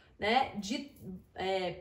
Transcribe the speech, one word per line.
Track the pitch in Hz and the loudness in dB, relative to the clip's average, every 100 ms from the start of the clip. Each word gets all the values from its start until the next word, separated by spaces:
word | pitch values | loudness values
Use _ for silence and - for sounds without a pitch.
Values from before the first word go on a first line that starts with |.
| - - | -20 -4
né, | 202 247 - 208 | 4 4 4 0
de, | 196 277 - - 196 185 - | -4 -4 -6 -12 -14 -14 -14
é, | - 190 190 180 - | -4 0 2 0 -2